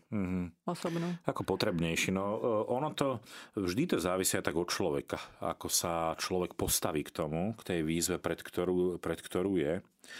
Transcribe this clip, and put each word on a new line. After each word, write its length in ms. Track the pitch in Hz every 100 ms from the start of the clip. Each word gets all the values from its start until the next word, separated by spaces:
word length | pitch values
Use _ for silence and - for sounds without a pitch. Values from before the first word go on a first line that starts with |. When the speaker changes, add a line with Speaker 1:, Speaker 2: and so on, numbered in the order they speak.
| -
Speaker 1:
Mhm. 560 | 110 92 92 87 - -
Speaker 2:
osobnú? 400 | 175 175 165 175 175
Speaker 1:
Ako 240 | - - -
potrebnejší, 640 | - 107 85 82 80 -
no, 140 | 95 101
e, 120 | 110 123 107 107
ono 240 | 123 151
to, 320 | - 139 120 - - - -
vždy 320 | 92 98 180
to 100 | -
závisí 380 | 87 92 92 98
tak 140 | -
od 140 | 78 87
človeka, 480 | - 92 71 - 76 - -
ako 260 | 87 - -
sa 460 | - 90 82 82
človek 400 | 80 - 92 87
postaví 480 | - 90 - 104 78
k 140 | 71 -
tomu, 400 | 78 80 98 113
k 80 |
tej 160 | - 87
výzve, 380 | 78 85 82 85
pred 180 | 87 82
ktorú, 640 | - - 87 90 90 85
pred 180 | - 85
ktorú 380 | - 90 95 92
je, 240 | 73 90 - _ -